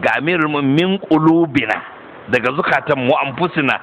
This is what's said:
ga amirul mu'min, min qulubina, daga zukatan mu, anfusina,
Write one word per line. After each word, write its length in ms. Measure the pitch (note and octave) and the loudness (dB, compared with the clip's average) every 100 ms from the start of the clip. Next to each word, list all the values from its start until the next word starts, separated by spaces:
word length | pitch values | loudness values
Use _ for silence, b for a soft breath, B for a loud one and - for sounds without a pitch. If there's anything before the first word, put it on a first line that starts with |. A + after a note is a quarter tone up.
ga 100 | B2 A2+ | -2 0
amirul 300 | D3 F3+ D3+ | 0 0 0
mu'min, 260 | D3 C3+ | 0 2
min 240 | D3 F#3 G3 | 2 2 0
qulubina, 840 | - D#3 D#3+ E3 E3 C3 G#2+ F#2+ - - - - - | 0 2 4 4 2 0 -2 -4 -6 -18 -20 -20 -4
daga 240 | B2 A#2+ | -2 0
zukatan 460 | C#3+ - C#3+ D3+ C#3 B2 | -2 0 -2 0 0 0
mu, 60 | D3 | 0
anfusina, 640 | C#3 B2 E3+ D#3+ C3 G#2+ | -2 -4 -4 -2 -2 -2